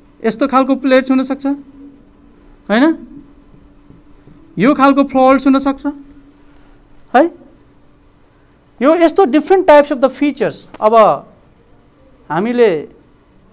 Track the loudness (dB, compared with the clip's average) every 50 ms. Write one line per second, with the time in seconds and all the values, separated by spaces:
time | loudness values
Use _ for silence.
0 | _ _ _ _ -6 -6 -4 -4 -4 0 0 0 0 0 -2 -2 0 0 0 2
1 | 2 0 -2 -2 -2 -4 -8 -8 -6 -6 -8 -8 -10 -18 -20 -20 -20 -20 -20 -20
2 | _ _ _ _ _ _ _ _ _ -20 -20 _ _ -4 -2 0 0 0 -2 -4
3 | -10 -20 -20 -20 -20 -20 -20 _ _ _ -20 -20 -20 -20 _ _ _ -20 -20 -20
4 | _ -20 -20 -20 _ -20 -20 -20 -20 -14 _ -2 0 0 0 2 2 2 2 0
5 | -2 -2 0 0 2 2 2 2 2 0 0 0 0 -4 -6 -6 -8 -10 -12 -12
6 | -16 -20 -20 -20 -20 _ _ _ _ _ _ -20 -20 -20 _ _ _ _ -20 -20
7 | -8 _ 0 0 0 0 -4 -12 -20 -20 _ _ _ _ _ _ _ _ _ _
8 | _ _ _ _ _ _ _ _ _ _ _ _ _ _ _ -2 0 0 2 2
9 | 2 2 2 2 0 2 0 -2 0 2 0 2 4 6 6 4 4 2 -2 -2
10 | -2 -4 -2 -4 -4 -4 -4 -4 -6 -6 -6 -8 -16 -20 -8 -4 -2 2 4 4
11 | 4 4 2 -2 -6 -14 _ _ _ _ _ _ _ _ _ _ _ _ _ _
12 | _ _ _ _ _ -8 -6 -6 -4 -4 0 0 0 0 0 -2 -8 -12 -18 _
13 | _ _ _ _ _ _ _ _ _ _